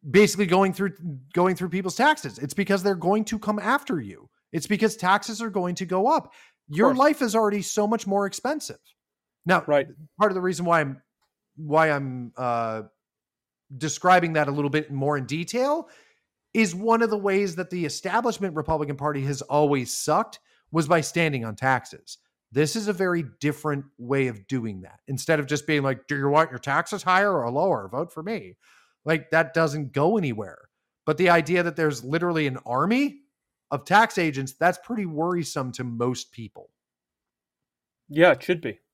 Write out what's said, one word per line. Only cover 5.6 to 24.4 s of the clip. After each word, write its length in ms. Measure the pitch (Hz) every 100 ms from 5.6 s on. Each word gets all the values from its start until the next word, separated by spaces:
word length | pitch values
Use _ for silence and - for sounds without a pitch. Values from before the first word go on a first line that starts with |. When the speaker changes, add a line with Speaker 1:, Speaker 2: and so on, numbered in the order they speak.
| 180 175
Speaker 1:
to 100 | 185
go 200 | 185 214
up. 260 | 311 - - - _ _
Your 200 | 147 240
Speaker 2:
course. 80 | 254
Speaker 1:
life 220 | 285 294
is 120 | 247 214
already 280 | 214 208
so 240 | - - 208
much 180 | 226 -
more 220 | 196 202
expensive. 500 | - 247 302 - - _ _ _ _ _ _ -
Now, 160 | 180 156
Speaker 2:
Right. 220 | 147 139 - 156 _
Speaker 1:
part 100 | 208
of 40 | 190
the 60 |
reason 240 | 180 165 175
why 160 | 170
I'm, 200 | 143 135 _ _ _ _ _ -
why 340 | 156 151 160
I'm, 440 | 147 139 127 120 -
uh, 460 | 127 120 113 110 107 _ _ _ _ _ _ _ _ 135
describing 580 | 156 - 180 180 170
that 140 | 160 143
a 40 |
little 180 | 143 143
bit 220 | 147 151
more 260 | 139 139 147
in 80 | 123
detail 640 | 147 170 233 262 302 - - _ _ _ _ _
is 220 | - 220 170
one 260 | 220 226
of 80 | 226
the 80 | 208
ways 380 | 196 190 202 165
that 160 | 180
the 140 | 180 160
establishment 680 | - 190 202 240 - 196 156
Republican 420 | 147 160 151 143
Party 260 | 147 143
has 180 | 135 139
always 540 | - 143 147 143 - -
sucked 440 | - 156 226 - _ _ _
was 160 | 156 143
by 140 | 170
standing 420 | 147 - 165 139
on 120 | 113 104
taxes. 640 | 131 127 - - - - _ _ _
This 240 | 123 151 226
is 120 | 208
a 60 |
very 320 | 185 190 175 139 -
different 460 | 147 147 156 143 139 _
way 300 | 120 139 131
of 180 | 110